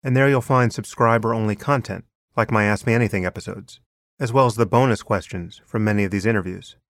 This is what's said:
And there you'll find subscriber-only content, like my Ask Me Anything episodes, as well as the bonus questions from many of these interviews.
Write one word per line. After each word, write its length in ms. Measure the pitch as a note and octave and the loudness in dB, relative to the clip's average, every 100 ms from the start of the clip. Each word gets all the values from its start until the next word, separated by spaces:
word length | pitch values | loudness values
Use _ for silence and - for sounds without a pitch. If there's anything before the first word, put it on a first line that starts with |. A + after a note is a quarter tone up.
And 120 | C3+ B2+ | 0 2
there 140 | C#3 | 4
you'll 100 | C3+ | 2
find 300 | - B2+ A#2+ | 2 2 2
subscriber-only 840 | - G#2 - A#2 A#2 A2+ A2+ G#2+ G2+ | -2 -12 0 2 2 0 -2 -2 -2
content, 500 | - C#3 A2+ G2 - _ _ - | -2 -2 -2 -10 -12 _ _ -2
like 140 | G#2+ | 0
my 120 | A2 | 2
Ask 220 | G#2 G2+ - | 2 0 0
Me 60 | |
Anything 320 | A#2 A2 G2 F2+ | 0 0 -2 -4
episodes, 540 | F2 F2+ F#2+ - - _ _ _ _ | -6 -12 -14 -16 -20 _ _ _ _
as 120 | C3 | -2
well 140 | C3 B2 | 2 2
as 100 | A2 | 2
the 100 | A2 | 2
bonus 380 | A2+ C3 G#2 | 4 2 0
questions 580 | - G2+ - F#2+ E2+ - _ | -2 -4 -4 -12 -12 -16 _
from 180 | A2+ | -2
many 200 | G#2+ G#2 G2 | 0 0 0
of 60 | |
these 140 | G2+ G#2 | -2 0
interviews. 520 | G#2+ F2+ F#2 - _ | -2 -4 -10 -16 _